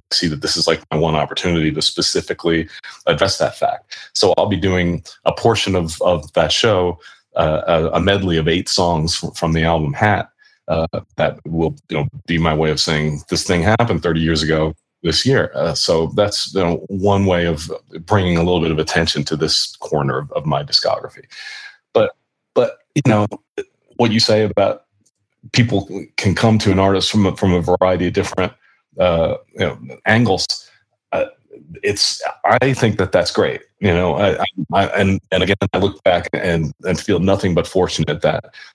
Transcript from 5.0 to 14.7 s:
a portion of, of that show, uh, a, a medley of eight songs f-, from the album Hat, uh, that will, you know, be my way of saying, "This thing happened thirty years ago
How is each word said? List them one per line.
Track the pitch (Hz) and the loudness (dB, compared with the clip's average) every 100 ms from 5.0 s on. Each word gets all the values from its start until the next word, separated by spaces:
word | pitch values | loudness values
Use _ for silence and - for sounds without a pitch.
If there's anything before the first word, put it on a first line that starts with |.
| - - - | -8 -6 -4
a | |
portion | - 117 110 - 95 | 0 2 2 0 -2
of, | 82 80 | -2 -2
of | 87 85 71 | 0 0 -2
that | - 80 | -2 0
show, | - 117 95 90 85 - - _ - | 0 2 2 0 -4 -12 -20 _ -2
uh, | 80 78 - | 0 0 0
a, | 82 80 85 | 0 2 0
a | |
medley | 90 98 92 80 | 2 0 0 0
of | 80 | 0
eight | 85 - | 0 0
songs | - 87 82 80 - | 0 0 0 -2 -4
f-, | 82 - | -8 -4
from | 82 | -2
the | 80 | 0
album | 82 82 76 | 2 0 0
Hat, | 71 107 95 - _ _ _ - | 0 0 0 -2 _ _ _ -4
uh, | 82 80 - - - | -2 -2 -6 -10 -2
that | 80 71 78 | -2 -2 -6
will, | 82 80 71 - | -2 -2 -4 -6
you | 78 | -4
know, | 71 - - | -4 -6 -4
be | 85 | 0
my | 82 | 0
way | 78 80 | 2 0
of | 71 | 0
saying, | - 76 76 73 - | -2 0 -2 -4 -6
"This | 87 | -4
thing | - 90 | 0 0
happened | 85 110 117 85 | 2 2 2 0
thirty | 85 80 | 0 0
years | 80 82 | 0 0
ago | 78 80 78 | 0 0 0